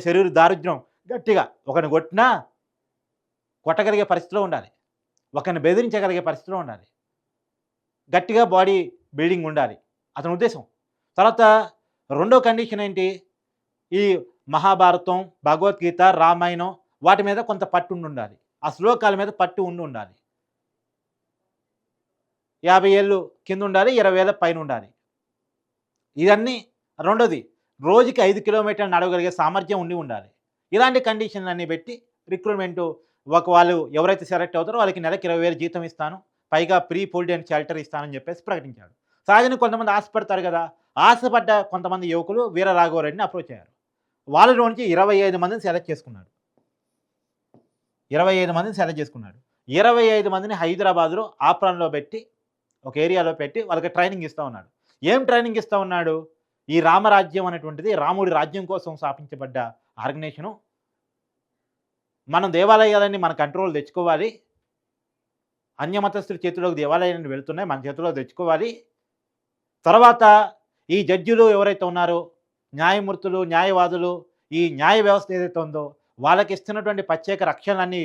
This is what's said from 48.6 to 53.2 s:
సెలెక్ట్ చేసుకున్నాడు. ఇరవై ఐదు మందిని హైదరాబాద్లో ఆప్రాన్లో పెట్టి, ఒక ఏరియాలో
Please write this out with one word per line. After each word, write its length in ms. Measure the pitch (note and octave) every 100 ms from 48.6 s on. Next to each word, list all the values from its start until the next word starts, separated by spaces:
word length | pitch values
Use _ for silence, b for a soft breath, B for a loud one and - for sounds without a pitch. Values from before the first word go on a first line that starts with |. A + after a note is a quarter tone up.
| G3+ G3
సెలెక్ట్ 200 | E3 D#3
చేసుకున్నాడు. 360 | D3 A#2+ G#2+ _ _ _ -
ఇరవై 360 | C#3+ A3+ A#3+ A3+ G#3+
ఐదు 140 | G3+ F#3+
మందిని 200 | G#3 G3
హైదరాబాద్లో 600 | E3+ F3+ G3 F3 D#3+ F3+ G#3+ _ C#3+
ఆప్రాన్లో 400 | F3 F#3+ F3 E3 D3
పెట్టి, 260 | C#3+ A3 - _ _ _ _ _ C3
ఒక 100 | C#3+
ఏరియాలో 300 | E3 F3+